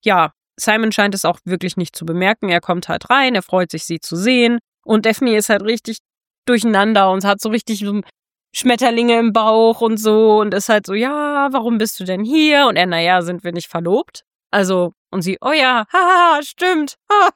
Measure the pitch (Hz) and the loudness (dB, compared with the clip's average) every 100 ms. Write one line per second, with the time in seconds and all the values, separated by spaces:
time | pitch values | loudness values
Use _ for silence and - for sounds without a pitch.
0 | - 190 160 _ _ _ - 214 220 214 | 2 0 0 _ _ _ -2 0 0 0
1 | 202 196 - 175 - 180 180 - 170 - | -2 0 -4 -4 -6 -6 -6 -6 -8 -8
2 | 165 170 190 220 202 175 - 180 - - | -6 -2 -2 -2 -2 -2 -2 -6 -4 -8
3 | - 262 262 233 - 185 180 160 - 165 | 0 2 2 -2 -2 -2 -2 -8 -10 -10
4 | - 170 208 254 233 240 _ _ - 220 | -8 -4 0 2 2 0 _ _ -2 0
5 | 214 220 254 214 208 208 202 233 - 226 | 0 0 0 0 0 -2 0 -4 -6 -14
6 | _ _ _ _ - 240 226 202 208 214 | _ _ _ _ -2 0 2 2 2 2
7 | 190 190 202 202 226 220 - 208 202 208 | 2 2 0 -2 -2 -6 -4 -6 -4 -6
8 | - _ _ _ _ - 254 240 247 233 | -8 _ _ _ _ -4 0 2 2 2
9 | 240 233 233 214 214 220 226 226 226 220 | 2 2 2 2 2 4 4 2 -2 0
10 | 214 214 220 214 208 196 - 214 202 202 | 2 4 6 4 2 -2 0 0 0 -4
11 | 247 294 294 285 277 262 226 233 220 - | -2 -4 -4 -2 -2 -2 -2 -2 -2 -6
12 | 185 185 214 311 302 285 277 190 180 170 | -6 -6 -2 2 4 4 4 2 0 0
13 | 165 185 170 180 175 170 - 170 170 208 | 2 0 0 -6 -8 -8 -8 -8 -2 -2
14 | 359 - _ _ _ 226 190 185 175 _ | -4 -14 _ _ _ -2 0 0 -2 _
15 | _ 196 175 190 254 311 262 247 208 359 | _ -6 -6 -4 -2 0 2 0 0 0
16 | 359 370 349 294 294 - 359 349 294 - | 2 4 4 2 -4 -4 -2 0 -4 -10
17 | _ 415 359 | _ 2 2